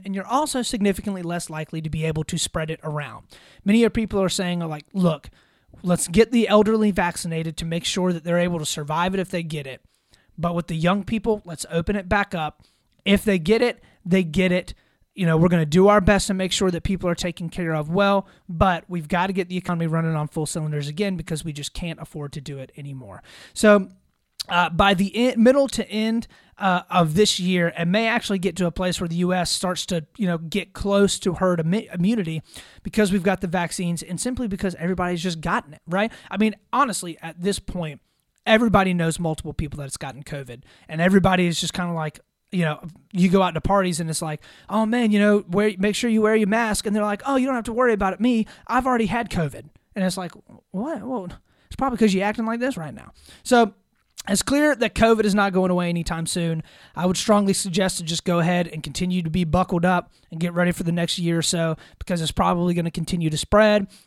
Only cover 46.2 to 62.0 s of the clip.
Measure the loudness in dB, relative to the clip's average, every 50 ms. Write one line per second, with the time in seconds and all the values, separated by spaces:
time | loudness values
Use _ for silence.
46.2 | 4 4 4 4 4 2 2 2 0 0 -2 -2 -2 -2 0 0 0 -2 -2 -4
47.2 | -2 0 0 2 2 0 0 -2 -4 -4 0 2 2 2 2 2 2 0 0 2
48.2 | 2 2 2 2 0 -2 -6 -16 -8 -2 -2 0 2 2 2 2 2 0 0 -2
49.2 | -4 -4 -2 -2 -2 -2 -4 -8 -16 -18 _ _ _ _ -6 -2 -2 -2 -2 -4
50.2 | -8 -10 -12 -16 -20 -20 -20 -20 _ _ -8 -6 -6 -6 -6 -8 -8 -6 -8 -6
51.2 | -8 -10 -12 -16 _ _ _ _ _ -14 -6 -4 -2 -2 2 4 4 4 4 2
52.2 | 0 -2 -2 -2 -4 -4 -4 -4 -4 -4 -4 -6 -8 -10 -12 -14 -18 -20 -20 _
53.2 | -20 -20 -20 -10 -2 4 6 6 6 4 0 _ _ _ _ _ _ _ _ -12
54.2 | -6 -2 -2 -2 0 0 2 2 4 4 2 2 0 -2 0 4 4 4 6 4
55.2 | 4 2 2 2 2 2 2 2 2 2 2 0 0 -2 -2 -2 -4 -4 -6 -6
56.2 | -6 -4 -4 -2 -2 -2 -2 -4 -6 -10 -16 -20 -20 -16 -8 -2 -2 0 0 0
57.2 | 2 4 4 4 4 2 0 0 -2 -2 0 0 0 0 -2 -4 -6 -6 -6 -4
58.2 | -2 0 0 2 2 2 2 0 0 -2 -6 -10 -10 -8 -6 -4 -4 -2 -2 -2
59.2 | -2 -2 0 0 0 0 0 0 0 0 0 0 2 2 2 0 -2 -6 _ _
60.2 | _ -14 -8 -6 -6 -4 -2 0 0 0 0 -2 -2 -2 -2 -2 -2 -2 -2 -2
61.2 | -2 0 0 0 0 0 0 0 0 -2 -4 -6 -10 -18 _ -12